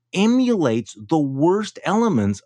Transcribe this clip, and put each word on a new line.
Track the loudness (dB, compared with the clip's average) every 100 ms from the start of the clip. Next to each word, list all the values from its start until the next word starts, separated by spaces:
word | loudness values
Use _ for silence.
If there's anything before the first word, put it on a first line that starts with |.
| _
emulates | 0 2 2 2 0 0 0 -4 -12
the | -4 -2
worst | 0 0 0 0 -4 -8
elements | -4 0 2 2 0 -2